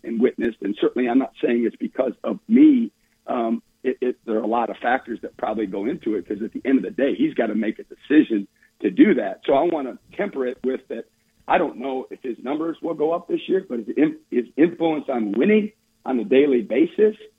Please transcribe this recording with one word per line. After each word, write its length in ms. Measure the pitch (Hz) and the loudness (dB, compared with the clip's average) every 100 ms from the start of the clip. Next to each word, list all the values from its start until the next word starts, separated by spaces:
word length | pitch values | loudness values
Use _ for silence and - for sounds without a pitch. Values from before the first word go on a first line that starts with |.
and 180 | 120 117 | -6 0
witnessed. 380 | 120 - 117 113 | 0 0 -6 -4
And 140 | 98 104 | -8 -2
certainly 280 | - 120 123 | -2 0 0
I'm 100 | 127 | 0
not 140 | 120 - | 0 -4
saying 220 | 135 120 | -2 0
it's 120 | 113 - | -2 -4
because 360 | - - - - | -8 -4 -4 -4
of 160 | - 104 - | -8 -8 2
me. 420 | 226 311 254 226 _ _ _ - | 8 8 6 0 _ _ _ -6
Um, 360 | 123 113 117 _ _ | -4 -2 -4 _ _
it, 140 | 131 127 | -6 -2
it, 180 | 123 123 | -4 -4
there 120 | - 107 | -4 -2
are 60 | |
a 60 | 104 | 0
lot 200 | 117 110 | -2 -2
of 80 | 98 | -4
factors 420 | 120 127 - 107 | -2 -2 -4 -12
that 140 | - - | -12 -8
probably 300 | 107 110 104 | -6 -4 -4
go 200 | 98 107 | -4 -6
into 280 | 202 117 104 | -4 -4 -4
it, 100 | - | -6
'cause 160 | 101 | -8
at 100 | 107 | -8
the 100 | - | -6
end 140 | - 135 | 0 0
of 60 | |
the 60 | - | 0
day, 240 | - 135 | -2 -2
he's 200 | 98 151 | 0 0
gotta 200 | 131 113 | 0 -2
make 240 | 107 107 110 | 0 -2 -6
a 60 | |
decision 640 | - - - 151 127 107 98 _ _ _ | -14 -20 2 4 4 0 -4 _ _ _
to 100 | - | -4
do 240 | 92 196 | 4 6
that. 260 | 135 101 - - | 6 -2 -6 0
So 80 | |
I 80 | 135 | 2
wanna 360 | 170 160 131 - _ - | 2 -2 -6 -10 _ -8
temper 300 | 202 139 127 | -6 -4 -6
it 120 | 131 | -4
with 240 | 127 131 _ | -4 -4 _
that. 180 | 117 - _ _ _ - | -12 -12 _ _ _ -2
I 80 | 170 | 0
don't 220 | 156 101 | 0 -4
know 280 | 135 131 - | -8 -6 -8
if 120 | 98 | -10
his 160 | 127 113 | -10 -8
numbers 320 | 127 151 165 156 | -6 -6 -6 -6
will 120 | 165 | -8
go 180 | 156 151 | -2 -2
up 140 | 170 - | -2 -4
this 220 | 170 - | -8 -2
year, 160 | 190 185 | -4 -2
but 140 | 120 | -8
his 80 | 110 120 | -4 0
in-, 220 | 156 151 _ | 0 0 _
his 140 | 120 117 - | -4 -4 2
influence 500 | 170 - 165 151 - | 2 2 -2 -2 -4
on 240 | 123 104 | -4 -2
winning 400 | 104 175 214 208 _ _ _ | 2 4 4 2 _ _ _
on 160 | - 127 | -4 -4
a 40 | |
daily 360 | 104 131 147 123 | 2 4 4 2
basis 560 | 104 117 160 - 214 214 - | 0 0 0 4 2 2 -20